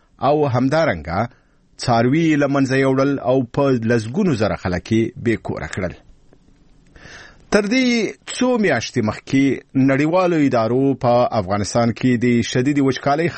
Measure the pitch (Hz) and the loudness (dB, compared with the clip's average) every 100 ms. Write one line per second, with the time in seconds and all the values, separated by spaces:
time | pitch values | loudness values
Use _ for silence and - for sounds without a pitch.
0 | _ - 131 151 143 123 135 156 151 90 | _ -4 0 2 2 0 0 2 0 -2
1 | 76 87 117 - _ _ _ - - 117 | -4 -4 -4 -8 _ _ _ -8 0 2
2 | 123 156 165 151 143 139 131 131 135 131 | 2 2 2 2 0 0 0 2 2 2
3 | 139 139 - 131 120 - 139 127 113 120 | 0 0 0 0 0 0 0 0 0 0
4 | 110 147 190 117 104 85 92 87 - 110 | -2 -2 0 0 -2 -2 -4 -6 -2 0
5 | 117 - 107 107 - - - - 90 - | 0 -2 -2 -2 -4 -8 -8 -6 -8 -8
6 | - - _ - _ _ _ _ _ - | -20 -20 _ -20 _ _ _ _ _ -20
7 | - - - - - 202 208 262 247 233 | -20 -20 -20 -20 -2 0 0 0 0 0
8 | 170 - - - 254 247 190 123 - 127 | -2 -8 -12 -4 0 0 0 -2 -2 -2
9 | 107 - - 135 139 110 - 135 131 135 | -2 -4 -2 0 2 0 -4 0 2 2
10 | 151 180 185 165 139 123 113 127 139 135 | 0 2 2 2 2 2 0 0 0 0
11 | 123 120 123 113 90 101 104 120 117 110 | 2 2 2 -2 -2 -2 -2 0 0 0
12 | 127 123 123 120 110 127 131 143 135 131 | 0 2 2 2 0 0 0 2 0 0
13 | - 147 170 | -2 0 -2